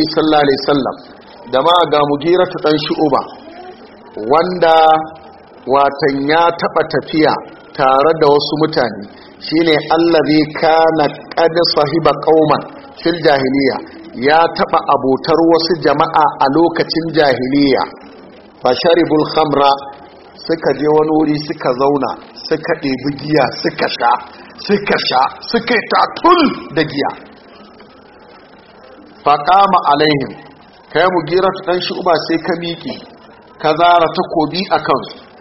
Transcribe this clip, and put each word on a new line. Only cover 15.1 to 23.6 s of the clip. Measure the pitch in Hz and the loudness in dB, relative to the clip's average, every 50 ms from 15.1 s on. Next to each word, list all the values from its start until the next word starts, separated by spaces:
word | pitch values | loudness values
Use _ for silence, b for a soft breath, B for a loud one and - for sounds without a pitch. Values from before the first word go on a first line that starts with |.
| 131 127 - - 160 156 | 0 0 0 0 2 2
wasu | 165 165 170 160 165 - 185 160 | 4 4 4 2 2 0 -2 0
jama'a | 143 151 143 147 156 156 - 160 156 143 - | 0 0 2 2 0 0 2 2 2 2 0
a | - 139 135 | 0 0 0
lokacin | 139 160 170 170 165 165 151 - - 165 160 165 | 2 2 2 2 0 -2 -4 -2 -2 -4 -4 -2
jahiliya. | 151 156 151 143 127 117 127 127 135 143 143 139 127 104 80 - - - - - - - - - - - - - - | 0 2 2 2 2 0 -2 -2 0 2 2 2 2 0 -2 -4 -8 -16 -20 -20 -20 -20 -20 -20 -20 -20 -20 -20 -12
Fasharibul | - - 123 131 - - 175 170 175 165 139 147 156 147 - | -4 -2 -2 0 0 2 2 2 2 2 2 2 0 0 0
khamra, | - 156 156 151 143 135 143 139 139 - - - - - - - - - - - - | 0 -2 0 0 2 2 2 2 2 0 -4 -14 -18 -20 -20 -20 -20 -20 -20 -20 -20
suka | - - - 165 160 - 165 | -14 -6 -6 -6 -2 -2 -2
je | 139 127 143 | -2 0 0
wani | 151 151 156 151 156 | 2 2 2 2 2
wuri | 160 156 156 151 151 147 | 2 0 0 0 -2 -4
suka | 147 - 170 - - 151 | -4 -8 -8 -6 -4 -4
zauna, | 127 123 139 139 147 143 131 110 95 - - - - - | -2 0 0 0 0 0 -2 -4 -6 -10 -14 -20 -20 -14
suka | - - 160 151 156 - 160 | -8 -6 -6 -4 -4 -4 -6
ɗebi | 160 - 139 131 127 - 143 143 | -4 -4 -4 -4 -4 -6 -8 -8
giya | 143 143 151 151 147 135 117 - | -8 -6 -2 0 0 0 0 -2
suka | - | -6